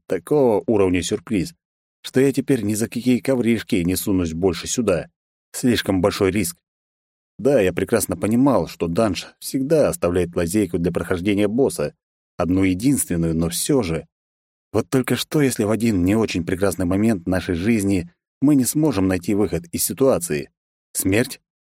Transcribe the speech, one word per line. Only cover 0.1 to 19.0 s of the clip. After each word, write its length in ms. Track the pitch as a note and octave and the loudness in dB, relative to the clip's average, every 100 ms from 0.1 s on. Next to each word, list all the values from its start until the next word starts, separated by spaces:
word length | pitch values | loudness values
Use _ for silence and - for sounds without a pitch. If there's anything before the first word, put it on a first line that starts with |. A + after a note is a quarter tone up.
| F#2+ - D3+ B2+ G2+ - | -6 0 2 4 2 2
уровня 360 | G#2 F#2+ F2+ | 2 2 0
сюрприз, 520 | E2 G#2 - G#2 D#2 - _ _ _ _ | -2 -6 -2 -4 -4 -10 _ _ _ _
что 180 | - B2+ | -4 2
я 120 | C#3 | 2
теперь 300 | C3 B2 C3 | 2 0 0
ни 120 | G2+ | 0
за 140 | G#2 A2+ | -2 -4
какие 320 | A#2+ A#2+ A#2+ | -2 0 0
ковришки 560 | - B2+ A2+ A2 - G2 | 2 0 2 0 0 0
не 180 | E2+ | 0
сунусь 400 | F#2 A2 F#2 E2 | -2 0 0 0
больше 320 | E2 F#2 E2+ E2 | 0 0 0 -6
сюда. 440 | - G#2 D#2+ - _ _ _ _ | -4 0 0 -2 _ _ _ _
Слишком 480 | - B2+ G#2+ - F#2+ | -4 0 0 0 0
большой 320 | G2 - F#2+ | 0 2 0
риск. 260 | G#2 F2 - _ _ _ _ _ _ _ - | 0 -4 -8 _ _ _ _ _ _ _ -4
Да, 220 | A#2 C#3 | 0 2
я 120 | F#2 | 2
прекрасно 440 | F2 F#2+ A2+ - E2+ | 0 0 0 -2 -4
понимал, 500 | G2+ A#2 C#3 G#2+ D#2+ | 0 2 2 2 -2
что 220 | - E2+ | -4 -4
Данж 400 | E2+ A2 F2 - - | 0 0 -2 -10 -14
всегда 500 | - C#3 C3+ D#3+ G2 | -8 -4 0 2 2
оставляет 460 | E2 F2 F2+ E2+ | 0 0 0 0
лазейку 440 | F2+ E2+ G#2+ F#2 F2+ | -2 0 0 0 0
для 120 | E2+ | -2
прохождения 560 | F2 E2+ F#2 G2+ G2+ G#2 | -2 -4 -2 0 0 0
босса, 480 | A#2 A#2 E2 D2+ - _ _ _ - | 2 0 0 -6 -6 _ _ _ -4
одну 280 | F2 F#2 | 0 2
единственную, 680 | F#2+ F2+ C3 C3+ - F2 E2 | 2 2 2 0 0 -2 0
но 140 | D#2+ E2 | 0 -2
всё 340 | - - C#3 | -2 0 0
же. 240 | F2+ D#2+ - _ _ _ _ _ _ | 0 -4 -8 _ _ _ _ _ _
Вот 160 | G#2+ - | -4 0
только 280 | C3+ B2 B2 | 0 0 -2
что, 240 | - D#3 | -2 0
если 240 | C#3 - | 0 0
в 60 | G#2 | -2
один 340 | A2 A#2 G2 | 0 0 2
не 120 | F2 A2 | 2 2
очень 280 | G#2 F#2 | 0 -2
прекрасный 400 | E2+ F2+ G2 F2 | -4 -2 -2 -2
момент 420 | F2+ F#2+ A2 G2 E2+ | -2 0 0 0 -2
нашей 280 | F#2 F#2 | -2 -2
жизни 560 | E2+ G#2 A2+ G2 F#2+ E2+ _ _ - | -2 0 0 2 0 -2 _ _ 0
мы 120 | C#3+ | 2
не 100 | C#3+ | 4
сможем 440 | A#2+ D3+ D#3 G2 | 2 0 0 2